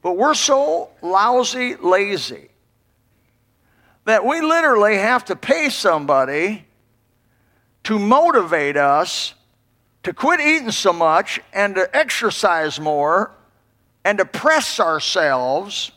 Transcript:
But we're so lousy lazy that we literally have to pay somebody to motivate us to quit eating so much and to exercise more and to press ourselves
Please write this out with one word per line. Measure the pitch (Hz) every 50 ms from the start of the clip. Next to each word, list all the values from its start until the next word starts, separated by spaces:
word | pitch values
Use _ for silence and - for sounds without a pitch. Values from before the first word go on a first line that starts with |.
| _
But | 175 180
we're | 185 233 294 302
so | 294 - - 277 269 277 302 311 339 - - _ _ -
lousy | 170 185 190 202 233 247 247 247 247 - 254 247 247 -
lazy | - - 175 185 190 202 202 202 160 131 - 123 80 69 _ _ _ _ _ _ _ _ _ _ _ _ _ _ _ _ _ _ _ _ _ _ _ _ _ _ _ _ _ _ _ _
that | 214 220 208 185
we | 240 294 330
literally | 320 311 320 339 330 302 254 214 202 208 214
have | 196 196 220 254 247 -
to | - 190
pay | - - - 269 330 311 277
somebody | 226 - - 196 165 156 143 139 143 135 131 131 139 147 165 196 214 208 - _ _ _ _ _ _ _ _ _ _ _ _ _ _ _ _ _ _ _ _ _ _ _ _
to | - 220 214
motivate | 202 208 247 285 330 349 311 247 190 160 160 160 147 143 143
us | 147 143 139 139 147 175 180 - - - - - _ _ _ _ _ _ _ _ _ _ _ _ _ _
to | 185 170
quit | - - 294 349 330
eating | 294 302 311 320 269 226
so | 208 - - 202 175
much | 170 170 160 156 170 196 - - - - _ -
and | 196 202 202 196
to | 185 185 - -
exercise | 277 311 254 - - 233 214 - - - 196 175 165 156 151 143 -
more | 156 156 151 147 143 147 160 185 220 - - _ _ _ _ _ _ _ _ _ _ _ _ _ _
and | 196 208 202
to | 185
press | - - - - 294 311 311 233 - - -
ourselves | 190 165 160 151 - - - 190 160 147 135 127 127 127 135 156 196 202 196 - - - _